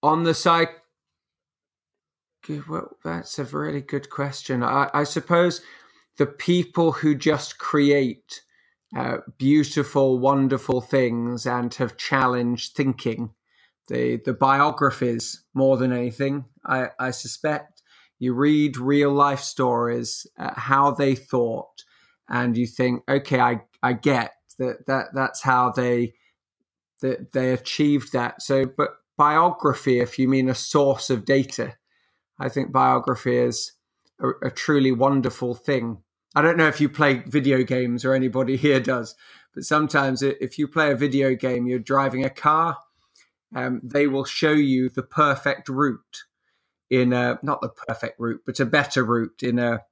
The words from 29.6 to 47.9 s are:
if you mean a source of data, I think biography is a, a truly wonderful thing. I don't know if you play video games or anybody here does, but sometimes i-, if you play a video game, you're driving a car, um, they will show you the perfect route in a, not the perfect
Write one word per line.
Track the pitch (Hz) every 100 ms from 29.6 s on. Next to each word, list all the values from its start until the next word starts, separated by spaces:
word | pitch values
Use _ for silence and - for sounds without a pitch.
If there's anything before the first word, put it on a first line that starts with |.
| 147 123 - 123
if | 120 -
you | 131
mean | 135 131
a | 123
source | - 151 139 135 -
of | 123 -
data, | 139 135 - 117 - _ _ _ _ _ _
I | 135
think | 139 131
biography | 131 131 127 123 123 127 123
is | 123 120 - _ _ _ _ _
a, | 131 - 131
a |
truly | - - 147 135
wonderful | 120 135 139 127 - 123
thing. | 120 - 135 117 117 _ _ _ 143
I |
don't | 156 170
know | 160
if | 151
you | 151
play | - 147 127 -
video | 143 135 131
games | 127 127 123 120
or | 127
anybody | 135 127 127 127 131
here | 147 135
does, | 120 127 113 - - - _
but | -
sometimes | - 151 151 151 139 127
i-, | 139 135
if | 123 -
you | 143
play | 160 151
a | 127
video | 143 135 135 131
game, | 131 123 123
you're | 123
driving | 110 135 139 127 131
a |
car, | 135 151 156 165 147 _ _ _ _ _ _ _ 127
um, | 127 123
they | 123 143 147
will | 135 135
show | - 156
you | 151 143 131 127
the | -
perfect | - - 147 135 143 135 -
route | 131 143 113 _ - - _ _ _ _ _ _
in | 127 123
a, | 123 123 120
not | 139 143
the | 117
perfect | - -